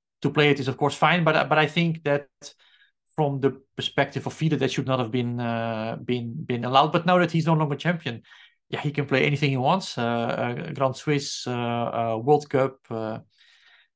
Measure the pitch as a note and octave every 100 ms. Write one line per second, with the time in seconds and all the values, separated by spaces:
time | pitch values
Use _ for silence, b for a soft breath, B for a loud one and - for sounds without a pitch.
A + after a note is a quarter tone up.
0 | _ _ C#3+ C#3+ D3 C#3+ C3 C3 C#3+ -
1 | D#3 F3 D#3+ D3+ C#3 D3+ D#3 F3 E3+ D#3+
2 | D3 C#3+ - _ - - b b b b
3 | _ - D3 C#3 C3 B2 _ - - -
4 | C3+ - - - D#3 D3 C3 - B2 C3
5 | A2+ B2+ A#2+ A#2+ A#2+ A#2 A2+ A2 A2 A#2
6 | B2 B2 A#2 B2+ D#3+ A#2+ B2 C3 D#3 E3
7 | E3 F3+ E3+ E3 D3+ D#3+ D3+ C#3+ D#3+ F3
8 | - A#2 b b b b _ - D3+ C#3+
9 | C3+ C3 D3 C#3+ D3 C3+ C3 F#3 - -
10 | A#2 A#2 A#2 C3+ A#2+ A#2+ - B2+ C3+ B2+
11 | - C#3+ C#3+ - - B2 A#2+ A#2+ A#2 -
12 | A#2 A2 B2 D3 D3 C3+ C3 - _ A2+
13 | A2 A2 - b b b b b b